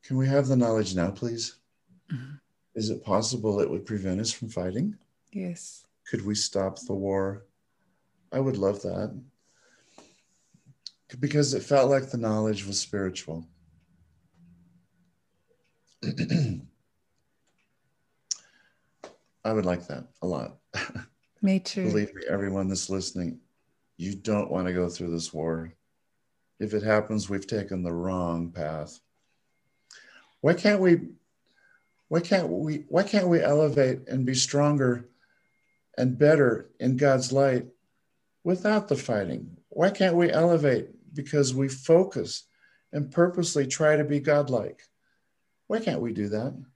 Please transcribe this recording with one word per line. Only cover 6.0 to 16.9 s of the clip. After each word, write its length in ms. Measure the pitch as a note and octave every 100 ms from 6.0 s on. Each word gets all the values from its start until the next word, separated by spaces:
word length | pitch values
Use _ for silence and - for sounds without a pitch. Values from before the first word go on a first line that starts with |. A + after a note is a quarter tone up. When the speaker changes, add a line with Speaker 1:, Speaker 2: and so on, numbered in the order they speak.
| -
Speaker 1:
Could 160 | A2 G2
we 80 |
stop 460 | G#2 - G2 F#2+ F#2+
the 140 | - G2
war? 500 | G2 G2 F#2+ G#2 - _ _ _ _ _ _ _ _
I 80 | C3
would 180 | C3+ G#2
love 240 | G2 G2+
that." 340 | G2 F2+ G#2 - B2 _ _ _ _ _ _ - - _ _ _ _ _ _ _ - _ _ B2
Because 340 | C#3+ D3 C#3+
it 80 | A#2+
felt 300 | - C#3 C3
like 180 | C#3 C3
the 80 | A#2+
knowledge 480 | A2+ G#2+ G#2+ G#2 G2
was 140 | G2
spiritual. 680 | - G2+ F#2+ F#2 - E2 E2 _ _ _ _ _ _ _ _ _ E3+ _ _ _ _ _ _ _ _ _ _ _ _ _ _ _
<clears throat> 60 | - - - E3+ B2 F2+ - _ _